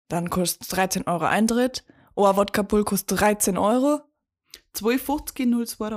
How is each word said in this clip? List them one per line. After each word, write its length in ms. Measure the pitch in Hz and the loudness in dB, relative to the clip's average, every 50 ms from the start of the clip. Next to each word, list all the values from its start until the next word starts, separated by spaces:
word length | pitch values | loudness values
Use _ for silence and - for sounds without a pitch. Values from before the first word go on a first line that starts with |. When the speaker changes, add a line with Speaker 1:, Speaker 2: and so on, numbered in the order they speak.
| _ _ | _ _
Speaker 1:
dann 200 | 160 170 170 175 | -4 -4 -4 -2
kostet 400 | - 185 180 165 - - - - | -2 -2 -2 -2 -4 -6 -8 -6
dreizehn 340 | 196 185 190 190 - 190 - | -2 -2 0 0 -2 -4 -2
Euro 180 | - 175 165 160 | -2 -2 -2 0
Eintritt. 600 | - - 196 220 226 233 240 247 254 254 - - _ _ _ _ _ _ | 0 2 2 2 2 2 2 0 0 -2 -6 -14 _ _ _ _ _ _
Oh, 120 | - 202 | 2 2
ein 100 | 196 190 | 4 4
Wodka 240 | 202 202 202 - 214 | 2 0 0 0 -2
Bull 220 | 202 208 - 208 208 | -2 0 0 0 0
kostet 360 | - 202 190 - - 196 185 | 0 -2 -4 -2 -2 -2 2
dreizehn 360 | 196 208 214 208 - 214 185 | 2 2 2 2 0 0 0
Euro. 440 | 175 190 202 233 254 262 285 294 294 - _ _ _ _ _ _ _ _ _ - - _ _ - | 2 2 2 2 2 2 2 0 0 -4 _ _ _ _ _ _ _ _ _ -20 -20 _ _ -12
Speaker 2:
Zwei 240 | - 196 226 247 262 | -2 0 0 0 0
fünfzig 480 | 262 - 277 302 - - - - 262 | 0 -2 -4 -4 -4 -8 -6 -2 0
null 200 | 240 240 233 233 | 2 2 0 -2
zwei 240 | 226 - - 220 214 220 | -4 -6 -8 -6 -6 -6